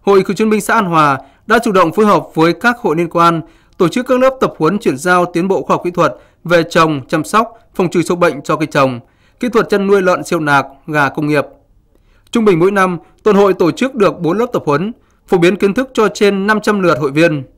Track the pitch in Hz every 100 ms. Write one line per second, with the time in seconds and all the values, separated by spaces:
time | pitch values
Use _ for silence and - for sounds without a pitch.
0 | - 196 190 190 220 214 202 226 190 165
1 | 147 131 - _ - 233 233 190 170 185
2 | 214 175 - - 160 170 240 247 190 156
3 | 170 170 170 170 151 _ _ _ 170 240
4 | 247 254 262 262 185 - 156 202 196 131
5 | 170 180 175 170 190 180 - 170 175 175
6 | 151 - _ _ 165 170 165 170 160 143
7 | 127 160 151 214 233 - _ - 180 180
8 | 151 175 175 139 147 151 151 151 135 120
9 | _ _ _ _ 247 226 190 202 196 202
10 | 185 175 - 170 151 139 135 - - 151
11 | 139 - 147 147 - - _ _ _ _
12 | _ _ _ 233 214 165 185 202 185 170
13 | - _ 220 196 202 185 175 - 262 269
14 | 185 147 160 196 240 185 - 143 202 -
15 | _ _ _ 190 170 202 196 196 262 240
16 | 208 - 202 196 196 214 214 208 180 143
17 | 147 143 165 151 131